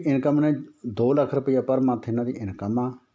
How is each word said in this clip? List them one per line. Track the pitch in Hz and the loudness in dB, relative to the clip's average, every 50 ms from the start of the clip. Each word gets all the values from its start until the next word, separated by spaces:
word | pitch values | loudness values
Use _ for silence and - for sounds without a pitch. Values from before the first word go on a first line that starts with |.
| 170 156 | 2 2
income | 139 131 131 147 143 147 | 2 2 2 2 2 4
ਨੇ | 151 151 147 131 - - - _ - | 4 2 2 0 -4 -10 -14 _ -10
ਦੋ | 123 104 95 117 127 | -6 -2 0 2 2
ਲੱਖ | 143 147 139 - - | 4 2 2 0 0
ਰੁਪਈਆ | 143 131 139 131 127 | -2 0 0 0 0
per | - - 131 131 | 2 2 2 2
month | 131 127 123 113 - 117 | 2 2 0 -2 -2 -4
ਇਹਨਾਂ | 113 120 120 | -2 -2 -2
ਦੀ | 123 - - | -4 -6 -6
ਇਨਕਮ | 107 95 92 - 98 101 113 123 | -8 -8 -8 -6 -4 -2 -2 -2
ਆ। | 123 127 123 - _ _ | -2 -4 -6 -10 _ _